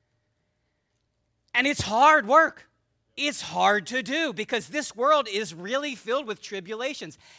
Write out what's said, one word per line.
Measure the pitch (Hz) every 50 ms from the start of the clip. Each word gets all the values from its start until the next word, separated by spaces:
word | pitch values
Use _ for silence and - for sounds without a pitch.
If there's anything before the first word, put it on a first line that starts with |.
| _ _ _ _ _ _ _ _ _ _ _ _ _ _ _ _ _ _ _ _ _ _ _ _ _ _ _ _ _ _ -
And | 233 254 285
it's | 285 -
hard | - 196 208 233 262 302 311 302 220 202
work. | 262 311 320 285 - - - _ _ _ _ _ _ _ _ _ _
It's | - 285 294 269 -
hard | - - 160 180 185 196 208 208 175 -
to | 233 254
do | 233 202 269 320 330 294 208
because | 165 214 - 254 226 151 131
this | 175 302 285 - -
world | 202 247 285 311 294 262 220
is | 196 202 220 156 165
really | 160 175 196 247 269 285 294 254
filled | 190 - 220 240 277 294
with | 220 208 -
tribulations. | - - 208 196 175 175 220 214 247 285 285 - 202 160 147 - _ - -